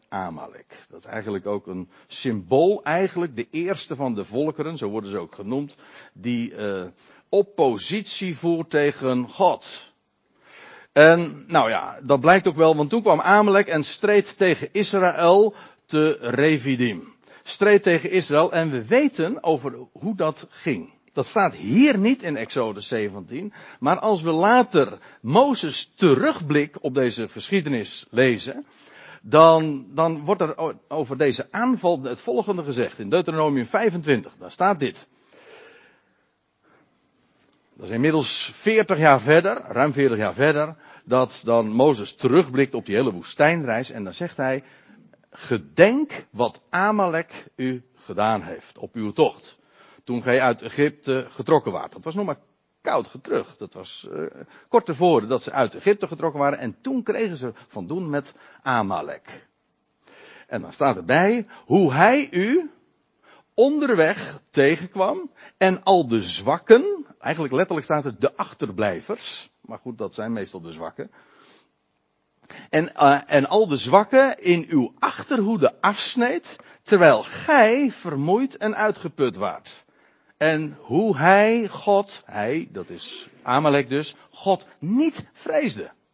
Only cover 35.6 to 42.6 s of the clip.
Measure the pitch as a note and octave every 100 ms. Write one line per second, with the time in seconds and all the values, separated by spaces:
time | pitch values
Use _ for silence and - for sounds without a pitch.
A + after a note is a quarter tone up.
35.6 | - _ _ _ _ _ _ _ _ _
36.6 | _ _ _ _ _ _ _ _ _ _
37.6 | _ _ F#2+ A#2 D3 D#3 A#2+ - - -
38.6 | G#3 A3 G#3+ E3 D#3 D#3+ C3 D#3 F#3 A#3+
39.6 | - B2 D3 C3+ C3+ A2 G#2 F2+ D3 D3
40.6 | D3+ D#3+ - - - B2 B2+ - A2+ A#2
41.6 | A2 A2+ C#3+ A#2+ G2 - B2+ D3 D3+ B2+